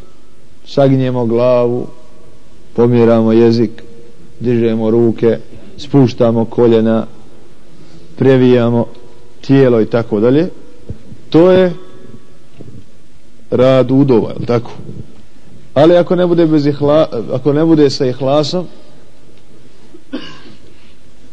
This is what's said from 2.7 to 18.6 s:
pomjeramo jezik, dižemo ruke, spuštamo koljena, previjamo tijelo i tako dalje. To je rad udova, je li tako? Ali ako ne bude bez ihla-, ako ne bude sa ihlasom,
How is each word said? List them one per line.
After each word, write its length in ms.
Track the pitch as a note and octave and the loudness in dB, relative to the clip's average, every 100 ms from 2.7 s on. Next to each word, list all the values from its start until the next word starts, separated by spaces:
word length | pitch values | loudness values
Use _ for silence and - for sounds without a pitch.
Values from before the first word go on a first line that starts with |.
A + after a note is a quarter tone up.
pomjeramo 580 | - A#2+ A#2+ A2+ A2+ A2+ | 2 4 6 6 4 4
jezik, 500 | A2+ A#2 A#2 G#2+ - - - - - - - | 6 6 4 0 -4 -12 -12 -12 -12 -12 -6
dižemo 500 | A#2+ A#2 A2+ A2+ A2 | -2 0 0 0 2
ruke, 480 | A#2 A#2 G#2+ A#2 - - - - - | 4 2 2 2 0 -4 -12 -12 -12
spuštamo 680 | - C#3 B2 - A#2 A#2 | 2 4 4 4 2 2
koljena, 640 | G#2+ - A#2+ A2+ A2+ A2 - - - - - - - - - - - - | 0 2 4 4 4 0 -2 -10 -12 -12 -12 -12 -12 -12 -12 -12 -10 0
previjamo 680 | C3 C3 B2+ B2 A#2 A#2+ - - - - - - | 4 6 6 6 4 0 -2 -6 -12 -12 -12 -8
tijelo 400 | - C3+ C3 A2+ | 2 6 6 4
i 60 | G#2+ | 2
tako 340 | A#2 A2+ G#2 | 0 0 2
dalje. 280 | A#2+ C#3+ F#3 - - - - - - - - | 4 2 0 -6 -12 -10 -10 -10 -10 -10 0
To 200 | D#3 F3+ | 4 6
je 220 | F#3 F3+ D#3+ - - - - - - - - - - - - - - - - - | 6 2 -2 -10 -10 -12 -12 -12 -12 -12 -10 -10 -10 -10 -10 -10 -10 -10 -10 -2
rad 400 | B2 B2+ C3 B2 | 2 6 6 4
udova, 400 | C3+ C#3+ A2 E2+ | 4 6 4 2
je 60 | - | -4
li 60 | A#2 | -2
tako? 240 | A#2+ - - - - - - - - - - - | -2 -2 -10 -10 -10 -10 -12 -12 -12 -12 -12 -2
Ali 220 | C3 D#3+ F3 | 4 6 6
ako 200 | E3+ F3+ | 4 0
ne 100 | F3+ | 2
bude 200 | E3+ D#3+ | 2 4
bez 200 | D#3 C#3+ | 2 2
ihla-, 400 | C#3 D3 D#3 - A#2 F#2+ | 0 2 2 2 -2 -4
ako 200 | C3+ C#3+ | -2 0
ne 120 | C#3+ | 2
bude 260 | E3 D#3 C#3 | 4 4 4
sa 160 | C#3 C3 | 2 -2
ihlasom, 600 | B2 C3+ D3 D3 F3+ | -2 0 0 0 -4